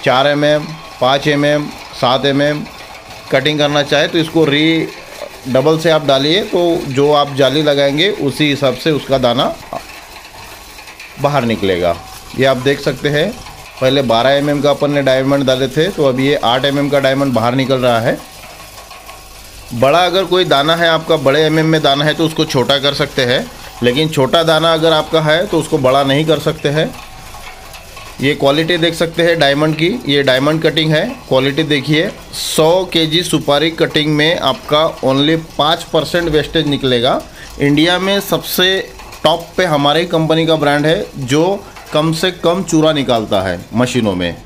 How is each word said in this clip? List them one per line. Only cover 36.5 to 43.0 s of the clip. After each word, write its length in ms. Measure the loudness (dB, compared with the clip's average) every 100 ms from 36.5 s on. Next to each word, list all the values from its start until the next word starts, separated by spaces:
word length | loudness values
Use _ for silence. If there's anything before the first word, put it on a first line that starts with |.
| -2 -2
निकलेगा। 560 | -2 0 0 0 -2 -4 -18 -18 -4
India 380 | 0 2 2 2
में 220 | 0 -2
सबसे 680 | -2 -4 -4 0 2 0 -4 -14 -20 -2
top 220 | 0 0 -4 -2
पे 80 |
हमारी 400 | 0 2 2 2
company 420 | 0 0 2 0 2
का 100 | 2
brand 300 | 2 2 2
है, 200 | 0 -2 -8
जो 460 | -2 2 2 -2 -8 -20 -4
कम 200 | 0 0
से 180 | 0 -2
कम 320 | 0 -2 0
चूरा 300 | 0 2 2
निकालता 480 | 0